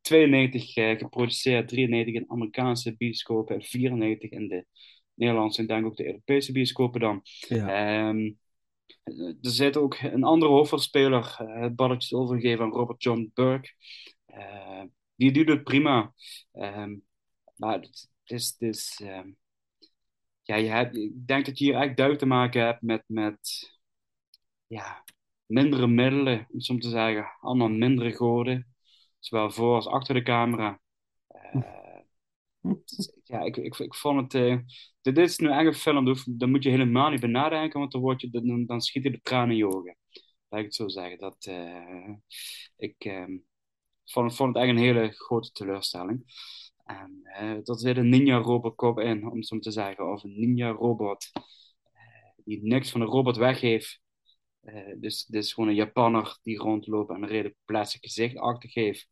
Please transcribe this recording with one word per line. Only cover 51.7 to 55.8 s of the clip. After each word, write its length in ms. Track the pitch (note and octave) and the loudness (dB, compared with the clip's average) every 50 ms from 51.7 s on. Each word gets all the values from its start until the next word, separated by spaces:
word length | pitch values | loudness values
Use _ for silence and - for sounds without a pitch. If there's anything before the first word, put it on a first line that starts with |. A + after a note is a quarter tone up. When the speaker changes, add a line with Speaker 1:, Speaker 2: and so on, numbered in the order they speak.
| _ _ _ _ _ | _ _ _ _ _
Speaker 1:
eh, 80 | _ - - _ - _ _ _ _ _ | _ -20 -20 _ -20 _ _ _ _ _
die 180 | G#2+ G#2+ G#2 G#2 | -10 -10 -6 0
niks 280 | G#2+ A#2+ C3 C3 - | 0 2 2 0 -2
van 100 | - A#2+ | -2 -2
een 60 | A#2 | -2
robot 300 | G#2+ A2+ C3+ B2+ B2 A#2 | 2 2 2 2 2 2
weggeeft. 640 | A2 A#2+ B2+ C3 B2 - A#2+ A2+ A2 - - - _ _ _ _ _ _ _ _ _ _ _ _ _ | 4 4 2 2 2 2 2 2 2 0 -6 -16 _ _ _ _ _ _ _ _ _ _ _ _ _
Eh, 320 | _ G#2+ A2 G#2 G2 G2+ F#2+ | _ -18 -18 -16 -16 -16 -14
dus 280 | - A2+ G#2+ G#2 - - | -10 -8 -8 -8 -8 -10
dit 180 | _ A2 G#2+ G2+ | _ -6 -4 -4
is 100 | - - | -4 -2
gewoon 160 | - A2+ G#2+ | 0 0 2
een 60 | G#2 | 2
Japanner 640 | G#2 | 2